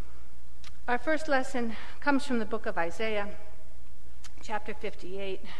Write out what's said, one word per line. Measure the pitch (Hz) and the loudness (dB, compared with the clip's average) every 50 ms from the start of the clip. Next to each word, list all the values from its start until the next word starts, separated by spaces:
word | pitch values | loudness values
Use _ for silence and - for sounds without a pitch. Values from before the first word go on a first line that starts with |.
| - - - - - - - - - - - - - - - - - | 0 0 0 0 0 0 0 0 0 0 0 0 0 0 0 0 0
Our | - 240 | 0 0
first | 240 - 320 311 294 311 | 0 0 0 0 0 2
lesson | - 285 262 262 254 - 247 240 226 214 - - - - - | 0 0 0 0 0 0 0 0 0 0 0 0 0 0 0
comes | - 285 277 262 - | 2 2 2 2 2
from | - 254 233 | 2 0 0
the | 214 | 0
book | 196 226 214 - | 0 0 0 0
of | 226 - | 0 0
Isaiah, | 170 165 170 - - 226 220 214 208 202 196 - - - - - - - - - - - - - - - - - - - - - - | 0 0 0 0 0 0 0 0 0 0 0 0 0 0 0 0 0 0 0 0 0 0 0 0 0 0 0 0 0 0 0 0 0
chapter | - - 220 208 - - 202 | 0 0 0 0 0 0 0
fifty-eight, | - - 202 - - - 180 185 196 196 196 190 190 - - - | 0 0 0 0 0 0 0 0 0 0 0 0 0 0 0 0